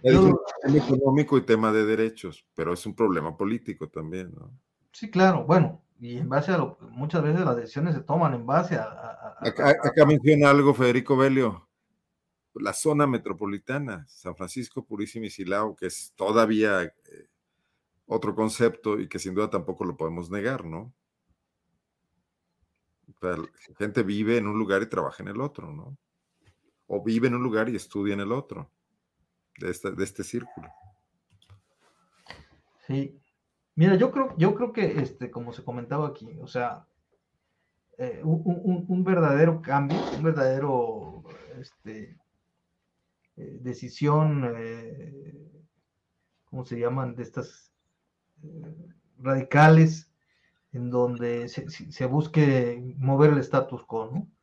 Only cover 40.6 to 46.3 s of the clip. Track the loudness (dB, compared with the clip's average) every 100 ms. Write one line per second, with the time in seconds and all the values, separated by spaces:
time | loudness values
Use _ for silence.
40.6 | -2 -2 -2 -6 -12 -18 -20 -20 -20 -20
41.6 | -20 _ -18 -16 -18 -20 _ _ _ _
42.6 | _ _ _ _ _ _ _ -20 -18 -12
43.6 | -12 -10 -14 -2 2 4 2 0 -4 -6
44.6 | -10 -12 -16 -18 -18 -20 -20 -20 -20 _
45.6 | _ _ _ _ _ _ _